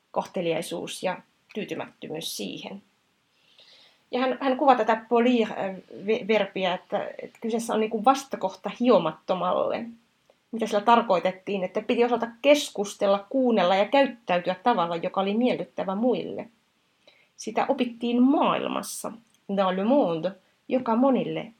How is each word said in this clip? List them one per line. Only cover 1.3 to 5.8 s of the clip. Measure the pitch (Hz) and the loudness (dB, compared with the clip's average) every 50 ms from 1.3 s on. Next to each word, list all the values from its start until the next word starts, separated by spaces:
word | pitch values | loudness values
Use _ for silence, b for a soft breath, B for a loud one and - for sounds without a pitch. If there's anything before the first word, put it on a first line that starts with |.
| _ _ _ - - | _ _ _ -14 -10
tyytymättömyys | 214 190 160 160 147 - - - _ - - - 156 165 160 - - | -10 -8 -8 -8 -10 -10 -12 -14 _ -14 -12 -10 -10 -10 -10 -10 -8
siihen. | 208 190 - 160 - - 190 202 - _ _ _ _ _ _ _ _ _ _ b b b b b b b b b b b b b b b | -10 -10 -10 -12 -14 -14 -16 -16 -20 _ _ _ _ _ _ _ _ _ _ b b b b b b b b b b b b b b b
Ja | - 247 | -4 -2
hän, | 254 262 247 247 | 0 0 -2 -2
hän | 269 269 262 262 | -2 -2 0 2
kuvaa | 311 277 247 | 6 6 6
tätä | 214 220 220 226 226 - - | 6 4 0 0 0 0 0
polir, | 240 233 233 254 254 233 214 208 | 2 2 4 4 4 2 2 0
ö, | - - - 190 190 185 | -2 -6 -6 -6 -8 -10